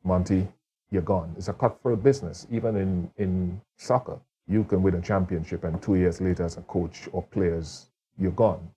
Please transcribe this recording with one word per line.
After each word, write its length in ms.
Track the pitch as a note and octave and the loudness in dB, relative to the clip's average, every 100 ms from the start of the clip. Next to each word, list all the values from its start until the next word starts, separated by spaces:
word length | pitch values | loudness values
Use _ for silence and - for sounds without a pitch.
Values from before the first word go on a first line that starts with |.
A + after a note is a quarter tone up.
| F#2 | 2
Monty, 420 | F2+ F2+ F#2+ F#2+ _ _ _ _ | 2 4 2 0 _ _ _ _
you're 100 | F#2+ | -2
gone." 320 | E2+ F#2+ E2 E2 | 0 -2 -2 -8
It's 120 | F#2 | -8
a 40 | |
cutthroat 500 | - A#2+ - B2+ A2 | 0 -2 0 -2 4
business. 440 | C#3 C3+ E2+ - - | 4 4 -2 -10 -6
Even 260 | A#2 A2+ G#2 | -2 0 0
in, 340 | F#2+ F2+ E2+ - | 0 0 -4 -4
in 440 | F#2+ F#2 F2+ F#2 _ _ | -2 0 -2 -4 _ _
soccer, 420 | - B2 - - _ _ - | 0 0 0 -14 _ _ 0
you 160 | G#2+ | 0
can 180 | G#2+ F#2+ | 2 4
win 140 | F#2+ F2 | 4 2
a 60 | |
championship 640 | F2 G2 F2+ E2+ D#2+ E2 E2 | 0 0 0 -2 -4 -6 -4
and 160 | E2 | -4
two 140 | - F#2+ | 2 4
years 260 | F2+ E2+ | 4 2
later 220 | F#2 F2 | 0 0
as 120 | E2+ - | -2 -4
a 40 | |
coach 480 | - F#2 E2+ - - | -6 -4 -4 -8 -8
or 120 | F#2 | -8
players, 640 | - - F2+ E2 D#2 - - _ _ - | -4 0 0 0 -6 -12 -20 _ _ -2
you're 220 | F#2+ F2 A2+ | -2 4 2
gone. 200 | E2 E2+ | 2 -10